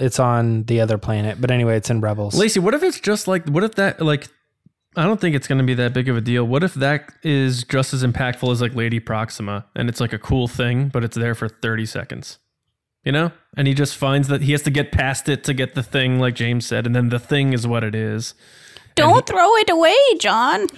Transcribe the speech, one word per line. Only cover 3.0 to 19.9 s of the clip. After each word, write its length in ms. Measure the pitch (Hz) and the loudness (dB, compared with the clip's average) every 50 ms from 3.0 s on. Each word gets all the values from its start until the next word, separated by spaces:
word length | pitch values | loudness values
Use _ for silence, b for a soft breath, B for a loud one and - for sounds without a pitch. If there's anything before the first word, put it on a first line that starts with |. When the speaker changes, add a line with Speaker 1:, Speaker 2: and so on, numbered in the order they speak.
| - 202 208 208 - | -2 -2 -2 -2 -2
Speaker 2:
like, 180 | 185 190 180 165 | -2 -2 -2 -2
what 160 | 151 143 175 208 | -2 -2 0 -2
if 120 | 220 - | -2 0
that, 260 | 202 196 196 - - | 0 0 0 0 0
like, 260 | 165 151 147 143 - - _ _ _ _ _ _ _ _ _ _ _ _ - | 0 0 0 0 -4 -10 _ _ _ _ _ _ _ _ _ _ _ _ -4
I 80 | 175 156 | 0 0
don't 160 | 196 226 208 | 0 0 0
think 160 | 185 170 147 | 0 0 0
it's 120 | 131 - | 0 0
gonna 160 | - 139 135 131 | 0 2 2 2
be 100 | 127 123 | 2 2
that 180 | 123 123 120 127 | 0 0 0 0
big 140 | 127 127 | 0 0
of 80 | 135 120 | 0 0
a 60 | 113 | 0
deal. 240 | 107 120 120 123 120 | 0 0 0 0 0
What 180 | 117 127 147 185 | 0 0 0 0
if 100 | 180 - | -2 -2
that 360 | 135 135 139 147 139 - - - _ | 0 0 0 0 -2 -4 -10 -16 _
is 420 | - 160 143 139 135 131 123 123 120 | -2 0 2 2 2 2 0 -2 -4
just 280 | - 139 135 135 - 143 | -2 -2 0 0 0 -2
as 100 | 127 127 | 0 0
impactful 460 | 123 117 - 131 123 117 - 131 123 | 0 0 0 -2 -2 -2 -2 -2 0
as, 100 | 123 117 | 0 0
like, 140 | 123 117 127 | 0 -2 -2
Lady 240 | 117 117 113 117 113 | -2 -2 -2 -2 -4
Proxima, 680 | - - 110 107 110 - - - 104 101 104 101 - _ - | -4 -4 -4 -4 -4 -6 -8 -8 -8 -6 -6 -8 -10 _ -6
and 140 | - 120 120 | -4 -4 -2
it's, 100 | 113 - | -2 -2
like, 140 | 120 113 113 | -2 -4 -4
a 40 | 104 | -6
cool 280 | - - 135 131 120 | -4 -2 0 0 0
thing, 400 | 117 - - 120 120 120 127 143 | -2 -2 -2 -2 0 0 0 -2
but 160 | 139 - 123 117 | -2 -2 -2 -4
it's 140 | 110 - | -4 -2
there 180 | 117 117 120 113 | -2 -2 -2 -2
for 140 | - 113 107 | -4 -6 -8
thirty 360 | - _ - 113 113 110 110 | -6 _ -4 -4 -2 -4 -4
seconds, 540 | 110 - 101 - - - - - - - - _ _ _ _ _ _ _ _ _ _ _ _ - | -6 -8 -10 -10 -10 -12 -14 -14 -16 -20 -20 _ _ _ _ _ _ _ _ _ _ _ _ -4
you 80 | 135 | -2
know? 200 | 139 151 170 165 - - _ _ - | 0 0 0 -2 -4 -8 _ _ -4
And 100 | 147 139 | 0 0
he 60 | 139 135 | 2 2
just 220 | 143 143 139 - | 2 0 -2 -2
finds 320 | - 143 135 139 143 139 139 | -2 0 2 2 2 2 2
that 120 | 143 139 | 0 0
he 120 | 147 143 147 | 0 0 0
has 80 | 147 - | 0 0
to 80 | 156 | 0
get 200 | 135 147 143 - - | 0 0 0 0 0
past 340 | - 131 135 131 - - | 0 0 -2 -2 -2 -2
it 160 | 156 139 - - | -2 -2 -2 -2
to 100 | 151 135 | -2 -2
get 220 | 131 127 123 - | -2 -4 -4 -4
the 80 | 135 117 | -6 -6
thing, 340 | - - 139 127 127 127 127 | -4 -2 0 0 2 2 2
like 160 | 127 123 120 | 0 0 0
James 300 | - 117 117 120 120 - | -2 -2 -2 -2 -2 -2
said, 200 | - 113 113 117 | -2 -4 -2 0
and 100 | 120 120 | 0 0
then 140 | 123 123 117 | 2 2 0
the 100 | 120 117 | 0 -2
thing 320 | - - 147 143 139 135 | -2 0 0 2 2 2
is 160 | 127 117 117 | 0 0 0
what 160 | 120 117 117 113 | -2 -2 -2 -2
it 100 | 107 107 | -2 -2
is. 400 | 110 110 107 107 113 117 - b b b b b b b b b b b | -4 -4 -4 -4 -6 -6 -8 b b b b b b b b b b b
And 80 | b b | b b
Speaker 3:
Don't 340 | 320 294 320 403 480 - - | 4 6 6 6 4 4 2
Speaker 2:
he 40 | 403 | 2
Speaker 3:
throw 200 | 370 349 403 453 | 4 4 6 6
it 120 | 440 427 403 | 4 4 4
away, 260 | 339 330 330 320 | 4 4 4 6